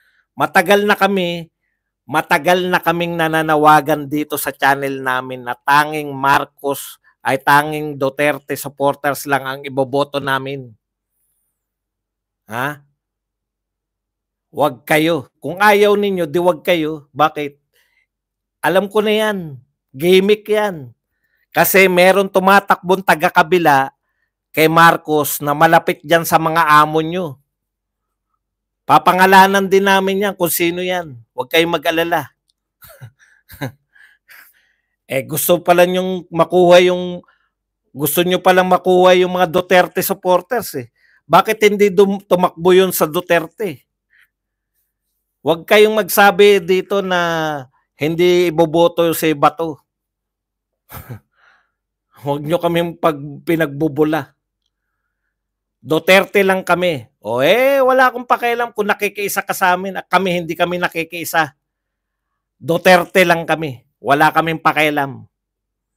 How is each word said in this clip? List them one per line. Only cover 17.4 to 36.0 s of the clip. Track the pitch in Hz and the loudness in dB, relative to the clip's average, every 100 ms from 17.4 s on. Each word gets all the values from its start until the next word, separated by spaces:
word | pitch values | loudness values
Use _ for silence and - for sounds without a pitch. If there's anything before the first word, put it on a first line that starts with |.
| 147 143 _ _ _ _ _ _ _ _ _ _ | -12 -14 _ _ _ _ _ _ _ _ _ _
Alam | 151 185 196 | -2 0 0
ko | 214 | -2
na | 214 | 0
yan. | 214 214 196 165 127 _ _ _ | 0 -2 -6 -10 -16 _ _ _
Gimmick | 135 170 185 196 208 214 | -6 2 4 4 0 -2
yan. | 214 208 165 123 _ _ _ _ _ _ | -2 -2 -6 -16 _ _ _ _ _ _
Kasi | - 170 190 190 | -2 2 4 4
meron | 180 185 190 196 | 4 4 4 0
tumatakbong | 190 190 196 - 190 175 190 | 0 4 4 2 -2 0 -2
taga-kabila | 190 160 175 180 165 180 156 139 135 _ _ _ _ _ _ - | 0 0 0 0 2 2 4 2 0 _ _ _ _ _ _ 0
kay | 156 | 2
Marcos | 165 170 165 156 151 - - | 6 4 4 0 -2 -2 -6
na | 147 | -4
malapit | 147 165 165 165 175 147 | 0 4 2 2 -6 0
dyan | 165 | 0
sa | 165 165 | 2 0
mga | 160 165 | 0 -2
amo | 156 151 151 156 | 4 4 4 0
nyo. | 160 180 170 127 _ _ _ _ _ _ _ _ _ _ _ _ _ _ - | -4 -6 -8 -12 _ _ _ _ _ _ _ _ _ _ _ _ _ _ 0
Papangalanan | 151 180 180 190 196 190 196 190 | 2 2 2 6 6 6 4 2
din | 190 | 2
namin | 196 190 190 196 208 | 2 0 0 -2 -4
yan | 185 | -4
kung | 175 | -4
sino | - 170 175 | -2 -4 -4
yan. | 180 180 165 120 _ - | -6 -6 -8 -16 _ -12
Huwag | 127 | -4
kayong | 165 170 165 | 0 0 -2
mag-alala. | 170 165 170 170 127 _ _ _ _ _ - - 120 _ _ _ _ | -4 -2 -2 -2 -6 _ _ _ _ _ -20 -20 -20 _ _ _ _
<laughs> | - 135 - _ _ _ _ _ - - _ _ _ _ _ - | -14 -14 -14 _ _ _ _ _ -20 -20 _ _ _ _ _ -8
Eh, | 135 | -8
gusto | 123 151 - 175 | -6 -6 0 0
pala | 175 175 180 | 2 2 2
nyong | 185 | 0